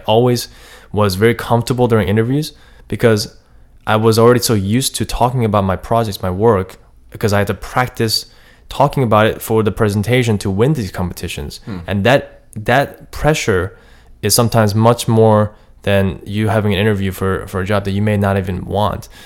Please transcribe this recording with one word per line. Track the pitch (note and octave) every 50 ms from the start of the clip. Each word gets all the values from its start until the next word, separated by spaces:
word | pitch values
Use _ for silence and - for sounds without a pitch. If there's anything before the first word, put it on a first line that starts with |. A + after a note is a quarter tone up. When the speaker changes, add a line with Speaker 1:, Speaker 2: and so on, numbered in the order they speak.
| -
Speaker 1:
always | - A2 A#2 B2 B2 B2 A#2 - - - - - - - - - -
was | - G2 G#2 G2+ F2+
very | F#2+ A2 A#2 A#2
comfortable | - - - A#2 A#2 A2+ - C3+ B2 B2 A2+
during | A#2 A2 G2+ F#2
interviews | G2+ A2 A2+ A#2+ C3+ D3 D3+ - - - - - - - -
because | - - G#2+ - A2+ A2 G#2 - - - - _ _ - - - _ - - -
I | - G#2+
was | G#2+ A2 A2+ A2 A2
already | A2+ A#2+ B2 A#2+
so | - - A#2
used | G#2 F#2+ G2 A2 B2+ C3+ - -
to | - A2+
talking | - - - A#2 B2 B2 B2+ A#2
about | A2 G2+ G#2 G2
my | F#2+ F#2
projects, | F2 - - A#2 A#2 A#2 A2 F#2+ -
my | - F#2
work, | F2+ F#2 G#2+ A#2 A2 F#2 F#2+ - - - - _ - - - -
because | - - - G#2+
I | G2+ G2+
had | G2+ G#2
to | G#2
practice | - - - - C#3+ E3+ E3+ - - A#2 A2 G2+ - - - - - - - - - - -
talking | - - - F3+ - C#3+
about | C3 A2 A2 G#2+ G#2+
it | A2 - -
for | - - A2+ A2 G#2+
the | G#2+
presentation | G2+ - A2+ G#2 G2+ G#2+ G2 G#2 B2 B2+ A#2+ A#2 G#2+ G2
to | - G#2+
win | F#2+ G2 A#2 C#3 D#3+
these | C3+ G#2+ F2+
competitions. | - - F2+ F2 E2+ - - E2+ - - D2+ C#2+ - - -
Speaker 2:
Hmm. | - G2+ F2 E2 E2+
Speaker 1:
And | G2 G2+ F#2+
that, | A#2+ C3+ C#3 - - - - _ - -
that | A2 G#2+ B2 B2 C#3 C#3 - - - - -
pressure | - - - D3 D#3 D#3 - - G2 F2+ E2+ G2 - - - - - - - - - -
is | - G#2 -
sometimes | - A#2+ A2 - A#2 A2 G#2 G2
much | A2 A2 A#2 A#2+ - - -
more | A2+ A2 A2 A2 G#2+ G#2+ G#2+ G2+ - - _ - - -
than | - - G2+ G2 G2 F#2+ - - -
you | - - G#2+ A2 G#2+
having | G2+ A2 G2+ G#2
an | G2+ F2
interview | G#2 A2 G#2 G2 G2 F#2+
for, | F2+ - G2 F#2+ F#2+ - -
for | - - F#2+
a | F#2+
job | F#2 G#2 G2+ G2
that | G2+
you | F#2+ G2+
may | G#2 G#2+ G#2
not | G2+ G2+ G2 G2 G2
even | F#2 F#2+ F2+ F2+ F2+
want. | F2 F#2+ G2 G#2 G2 - - - - - - -